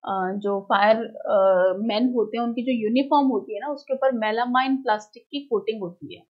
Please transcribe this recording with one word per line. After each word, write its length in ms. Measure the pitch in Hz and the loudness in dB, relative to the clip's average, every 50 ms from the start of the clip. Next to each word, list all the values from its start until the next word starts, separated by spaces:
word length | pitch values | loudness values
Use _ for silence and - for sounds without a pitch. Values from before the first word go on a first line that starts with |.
| _ | _
अ, 320 | - 196 190 185 185 196 202 | -6 -4 -4 -4 -4 -4 -4
जो 220 | 202 202 202 196 | -4 -2 -4 -4
fire, 360 | 196 - 233 202 202 214 220 226 233 | -2 0 0 2 4 4 4 4 2
अ, 680 | 220 - - - - 214 202 190 190 190 180 180 190 180 190 | -8 -10 -10 -4 0 2 4 6 6 6 6 4 2 2 0
men 360 | 208 233 208 214 240 254 247 | -2 -2 0 2 0 0 2
होते 240 | 247 208 214 - 233 | 0 -2 -2 -2 -4
हैं, 60 | 240 | -4
उनकी 180 | 240 233 247 233 | -4 -4 -4 -2
जो 100 | 254 254 | 0 0
यूनिफॉर्म 540 | 233 214 214 226 254 277 277 302 294 277 | 0 0 0 2 2 2 4 2 4 4
होती 280 | 262 247 208 - - 214 | 4 0 0 -4 -6 -10
है 60 | 202 | -8
ना, 60 | 233 | -6
उसके 280 | 285 294 277 - _ 269 | -8 -8 -8 -6 _ -4
ऊपर 180 | 269 277 269 262 | 0 0 0 0
melamine 640 | 233 214 214 214 226 240 247 247 254 262 269 269 | 0 -2 -2 0 -2 -2 0 0 0 2 2 0
plastic 460 | 262 269 - 214 214 214 _ _ 240 _ | -2 0 0 -2 -2 -2 _ _ -20 _
की 180 | _ - 285 | _ -10 -10
कोटिंग 420 | 277 - 240 208 214 226 220 220 190 | -6 -2 -2 -2 -2 -2 -6 -4 -6
होती 340 | 175 175 _ 151 131 - | -10 -10 _ -16 -16 -16
है। 60 | - _ _ | -18 _ _